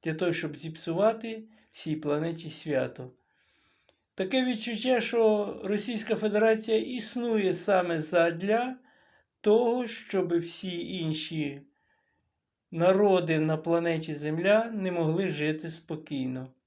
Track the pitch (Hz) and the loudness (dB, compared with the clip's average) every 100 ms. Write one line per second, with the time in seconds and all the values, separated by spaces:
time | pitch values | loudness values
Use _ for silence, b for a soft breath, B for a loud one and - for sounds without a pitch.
0 | 165 156 180 165 - 147 160 160 - 165 | -6 -2 0 0 -4 -8 -12 -10 -6 2
1 | 208 220 226 220 - b b - - 160 | 2 2 -6 -10 -14 b b -12 -6 -4
2 | 151 147 160 165 - - 160 135 127 127 | -2 -2 -2 -6 -10 -12 -2 -2 -2 -8
3 | 127 _ _ _ _ _ _ _ _ _ | -16 _ _ _ _ _ _ _ _ _
4 | _ - 190 262 254 226 - 220 254 247 | _ -8 -2 0 0 -2 -4 -4 0 0
5 | 208 233 220 214 202 - 190 208 226 226 | 2 4 4 4 0 -6 -4 -2 -2 -6
6 | - 220 214 208 220 220 220 220 226 247 | -2 -2 0 2 4 4 2 0 0 -6
7 | 214 247 240 220 190 - - 190 175 165 | -6 -4 0 2 2 0 2 2 2 -2
8 | 151 175 170 165 196 220 247 254 b b | 2 4 2 2 0 0 0 -6 b b
9 | b b b _ 208 220 240 247 233 - | b b b _ 4 6 6 0 -2 -8
10 | - 190 165 170 170 - 185 175 170 185 | -4 -2 2 0 -2 -8 -6 -6 -6 -4
11 | 160 156 - 160 143 139 - _ _ _ | -2 -2 -4 -4 -4 -6 -16 _ _ _
12 | _ _ _ _ _ _ _ 165 175 190 | _ _ _ _ _ _ _ 2 4 6
13 | 208 185 160 160 156 156 165 170 170 165 | 6 6 4 2 2 0 2 2 2 0
14 | 160 147 151 160 180 214 233 220 185 175 | -2 -6 -4 0 4 4 2 -4 -2 0
15 | 160 165 190 147 151 156 165 160 _ 156 | 0 2 0 0 -2 -2 -6 -14 _ -10
16 | - 143 127 127 131 _ | -6 -6 -4 -6 -10 _